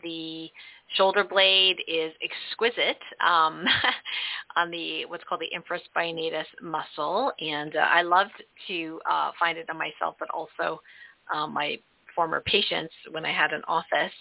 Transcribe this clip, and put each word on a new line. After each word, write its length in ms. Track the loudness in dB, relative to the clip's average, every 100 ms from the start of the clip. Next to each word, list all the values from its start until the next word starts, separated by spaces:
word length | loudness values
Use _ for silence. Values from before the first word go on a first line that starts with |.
the 460 | -8 -8 -8 -8 -10 -14 -20 -20 -6 4
shoulder 280 | 4 4
blade 540 | 2 6 6 8 6 2 -2
is 240 | -2 -2 -4
exquisite, 760 | -8 -8 -10 -2 0 2 0 0 -8 -2 4
um, 380 | 6 4 2 2 2 2 0 -6
<laughs> 440 | -6 -6 -8 -4 -2
on 120 | 0
the, 340 | -2 -6 -6 -8
what's 180 | -10 -6
called 140 | -6
the 80 | -6 -8
infraspinatus 880 | -6 -8 -4 -2 -2 -2 -4 -4 -6 -10
muscle. 680 | -6 -6 -6 -4 -2 0 0 -2
And, 360 | -6 -4 -4 2
uh, 20 |
I 220 | 4 4
loved 320 | 6 4 4 -4 -20 -18 -8
to, 320 | -6 -6 -6 -2
uh, 220 | 0 0 0
find 180 | -2 -2
it 120 | -8
on 80 | -6
myself, 380 | -6 -4 -6 -4
but 100 | -8
also, 500 | -8 -8 -4 -4 -4 -12 -20 -20 -20 -8
uh, 140 | -6 -4
my 300 | -4 -4 -6 _ _ -10
former 280 | -2 0 0
patients 520 | 2 2 2 -2 -6 -12 -12
when 140 | -6 -4
I 60 |
had 200 | 0 0
an 80 | 0 -2
office, 460 | -2 0 0 0 -6